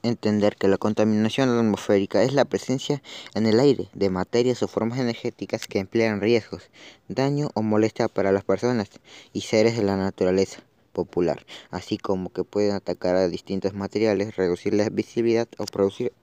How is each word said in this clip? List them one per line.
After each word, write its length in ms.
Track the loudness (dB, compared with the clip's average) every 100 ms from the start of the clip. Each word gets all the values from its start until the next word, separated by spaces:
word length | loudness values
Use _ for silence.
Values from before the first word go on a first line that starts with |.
Entender 520 | -2 -2 0 2 2 2
que 120 | 0
la 100 | 2
contaminación 720 | 0 2 2 2 0 0 0
atmosférica 720 | 2 2 0 2 2 2 2
es 100 | 2
la 140 | 2 0
presencia 560 | -2 -2 -4 -2 -6 -6 -18 -10
en 120 | -2 2
el 140 | 4
aire 300 | 4 2 -2
de 160 | -2 -2
materias 540 | 0 0 0 2 0
o 60 | -2
formas 320 | -2 -2 -2
energéticas 640 | -4 -4 -8 -8 -8 -8 -4
que 140 | -4
emplean 400 | -2 0 0 2
riesgos, 500 | 2 2 0 -14 -16 -20 -20 -20 -8
daño 420 | -2 -2 -2 -2
o 100 | -2
molestia 460 | 0 2 2 0 -2
para 240 | 0 2
las 120 | 2
personas 440 | 2 -2 0 -2 -4 -12 _ -20 -10
y 80 | -10
seres 340 | 0 2 2 2
de 60 |
la 140 | 0 0
naturaleza 680 | -2 0 0 2 0 -6 _ _ _
popular, 520 | -8 -4 -2 -2 -2 -8 -20 -12
así 280 | -12 -8 -6
como 340 | -4 -4 -4
que 120 | -8
pueden 300 | -4 -2 0
atacar 420 | -2 -6 -4 0 2
a 120 | 0
distintos 460 | -2 -6 -4 -4
materiales, 640 | -4 -4 0 0 0 -2 -2
reducir 360 | -2 -2 -2
la 160 | 0 0
visibilidad 600 | -2 -4 -2 0 0 -2 -8
o 80 | -8
producir 460 | 0 -2 0 -8 _